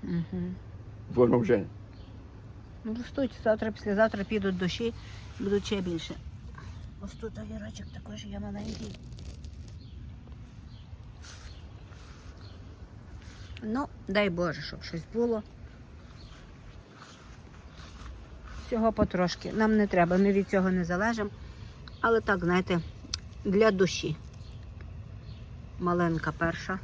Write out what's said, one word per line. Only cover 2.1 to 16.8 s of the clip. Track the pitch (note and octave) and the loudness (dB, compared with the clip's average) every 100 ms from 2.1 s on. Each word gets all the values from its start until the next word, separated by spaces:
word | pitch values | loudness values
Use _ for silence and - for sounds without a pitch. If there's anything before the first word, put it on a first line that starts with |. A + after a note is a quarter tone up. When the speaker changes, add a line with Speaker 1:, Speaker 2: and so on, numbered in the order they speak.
| - - - - - - - | -14 -16 -16 -16 -16 -16 -10
Speaker 1:
Ну, | A3 | -6
ростуть, | A3 A#3+ - C4+ - | -4 -4 0 0 2
завтра, | A#3 G#3+ A3 | 4 4 4
післязавтра | G#3+ G#3 G3+ A3+ G#3+ | -2 0 6 4 4
підуть | G3 A3 G3 F#3 | 0 2 2 2
дощі, | F3+ - A#3 A#3 - - - - | 0 2 -2 -2 -10 -12 -12 -4
будуть | G3 G3+ G3 | 2 2 2
ще | G3+ | 0
більше. | F#3 E3 - - - - - - - - - - | 0 -2 -4 -8 -10 -12 -12 -12 -12 -12 -12 -10
Ось | G3 | -10
тут | - A3+ G#3+ | -8 -8 -8
огірочок | G#3+ G#3+ G#3 - - | -8 -8 -8 -8 -10
також | - - G#3 | -10 -10 -10
є | G#3 G3 | -8 -6
маленький. | G3+ G3+ G#3+ G#3+ G#3+ - - - - - - - - - - - - - - - - - - - - - - - - - - - - - - - - - - - - - - - - - - - - - - - | -6 -6 -6 -6 -6 -10 -12 -12 -10 -10 -12 -12 -12 -12 -14 -12 -12 -14 -14 -16 -16 -16 -16 -16 -16 -16 -16 -16 -14 -14 -14 -14 -14 -14 -16 -16 -16 -16 -16 -16 -16 -14 -16 -16 -16 -16 -16 -14 -14 -14 -14 -8
Ну, | A3 A#3 C#4+ - - | -2 0 -2 -6 2
дай | G3+ G3+ | 4 4
Боже, | E3+ F3 D3+ | 4 0 0
щоб | D3 - | -6 -8
щось | - E3 - | -8 -8 -4
було. | A3+ A#3+ A3+ - - - - - - - - - - - - - - | 2 2 2 -2 -14 -16 -16 -16 -16 -16 -16 -16 -16 -16 -16 -16 -18